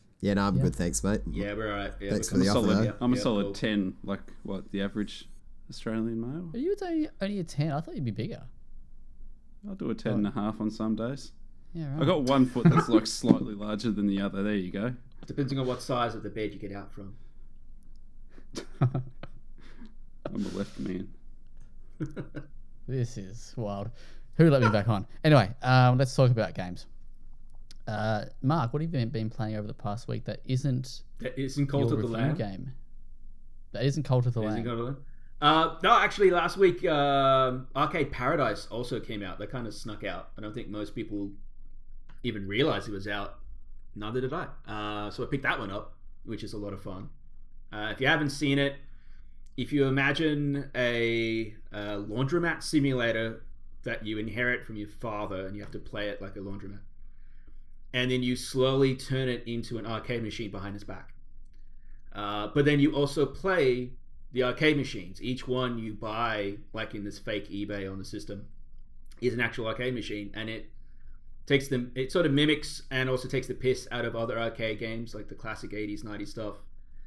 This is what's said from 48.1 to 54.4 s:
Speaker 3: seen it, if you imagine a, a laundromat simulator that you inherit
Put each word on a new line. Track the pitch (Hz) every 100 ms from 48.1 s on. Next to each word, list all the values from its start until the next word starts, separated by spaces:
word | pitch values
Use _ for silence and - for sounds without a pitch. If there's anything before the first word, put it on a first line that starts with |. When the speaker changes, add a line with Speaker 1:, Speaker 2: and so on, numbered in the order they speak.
| 156 147
Speaker 3:
seen | - 143 139
it, | 139 - - - - - - - -
if | - 123
you | 147
imagine | 135 135 139 147 156 147 143 139 127
a, | 123 123 117 117 117 113 113 110 - -
a | 104 104 101
laundromat | 104 110 139 175 170 156
simulator | - 151 139 127 117 113 113 113 - - - -
that | 120 113 107
you | 107
inherit | 110 110